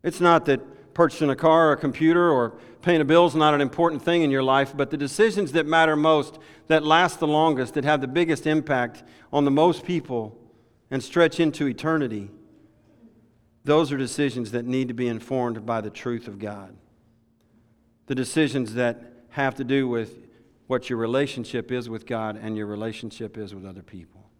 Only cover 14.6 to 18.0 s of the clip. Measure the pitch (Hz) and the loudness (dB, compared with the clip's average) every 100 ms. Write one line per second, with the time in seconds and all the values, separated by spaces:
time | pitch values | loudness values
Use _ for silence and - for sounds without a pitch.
14.6 | 120 131 123 120 123 113 - 135 120 113 | -4 -4 -4 -4 -4 -6 -6 -4 -4 -6
15.6 | 107 113 107 - 123 120 117 98 104 101 | -6 -6 -6 -10 -8 -8 -10 -12 -12 -12
16.6 | 98 95 _ _ _ _ _ _ _ _ | -18 -20 _ _ _ _ _ _ _ _
17.6 | _ _ _ _ | _ _ _ _